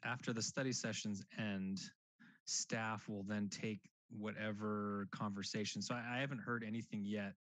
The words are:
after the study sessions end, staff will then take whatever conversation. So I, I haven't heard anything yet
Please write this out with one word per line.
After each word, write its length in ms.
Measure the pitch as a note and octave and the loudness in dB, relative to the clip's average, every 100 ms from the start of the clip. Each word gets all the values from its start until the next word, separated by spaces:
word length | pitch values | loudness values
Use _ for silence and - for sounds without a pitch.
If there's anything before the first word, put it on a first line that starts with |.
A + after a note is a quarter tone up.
after 300 | A2+ A#2+ - | -2 0 2
the 80 | A2+ | 2
study 300 | A2 - C3 | 2 2 2
sessions 500 | A#2+ A#2 G2 G#2+ G2 - - | 2 0 0 0 -2 -4 -2
end, 400 | G#2+ G2 F#2+ F#2+ - - _ _ - - - | 0 2 0 -2 -4 -12 _ _ -20 -12 -2
staff 640 | - - A#2 A2 G#2+ - | -2 0 2 2 0 0
will 160 | G#2 | -2
then 260 | G2 G#2 G2+ | 0 2 2
take 300 | - A2+ G#2 - _ _ | 0 -2 -2 -6 _ _
whatever 1000 | A2 G#2+ A2 G#2+ G#2 G#2+ G#2 G#2 G2+ G2 | -4 -2 0 -2 0 2 2 2 0 -2
conversation. 720 | - G#2+ G2+ F#2 A2+ G2+ G#2 | 0 0 0 0 0 0 0
So 140 | G2+ B2 | -2 -2
I, 220 | A#2+ B2 | 0 0
I 20 | |
haven't 200 | C#3 C3 | 0 -2
heard 240 | G2+ A#2 A2 | 0 0 0
anything 360 | A2+ - G#2+ G2+ | -2 -2 -2 0
yet 280 | G#2 G2 F#2+ _ | 0 0 -6 _